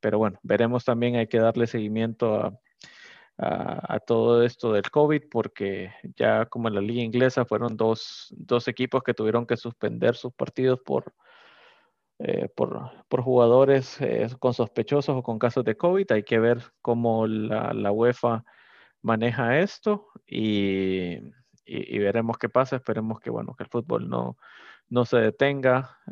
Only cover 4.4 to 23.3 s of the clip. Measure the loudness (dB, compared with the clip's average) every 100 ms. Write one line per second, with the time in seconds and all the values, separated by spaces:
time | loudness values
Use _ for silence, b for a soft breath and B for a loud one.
4.4 | 4 0 0 0 0 2 4 2 -2 -4
5.4 | -4 -4 -6 -6 -10 -14 -18 -2 2 2
6.4 | 0 -4 -4 -2 -2 -2 -2 2 2 2
7.4 | -2 -2 -2 0 0 0 -4 -14 -18 -20
8.4 | -2 0 0 -4 -2 -2 -2 -2 0 0
9.4 | 0 -4 -4 -6 -6 0 0 0 -6 -8
10.4 | -8 0 0 0 -2 -4 -4 _ b b
11.4 | b b b b b b _ _ -4 -2
12.4 | -4 -4 -4 -4 -12 -18 _ -2 2 4
13.4 | 6 6 6 4 2 -6 -2 -2 -2 -2
14.4 | -2 0 -2 -2 0 0 0 -2 -2 -2
15.4 | 0 0 -2 0 2 0 2 0 2 2
16.4 | 4 2 -2 _ -4 0 0 0 0 -2
17.4 | -2 -4 -4 -2 -2 2 2 2 0 -2
18.4 | -6 b b b b b -2 0 0 0
19.4 | 0 2 0 -2 -4 -4 -6 -20 _ -4
20.4 | -2 0 0 0 0 -2 -4 -8 -14 -20
21.4 | _ _ _ -12 -8 -2 0 0 -2 -4
22.4 | -2 0 0 -2 -4 -4 -4 -8 -8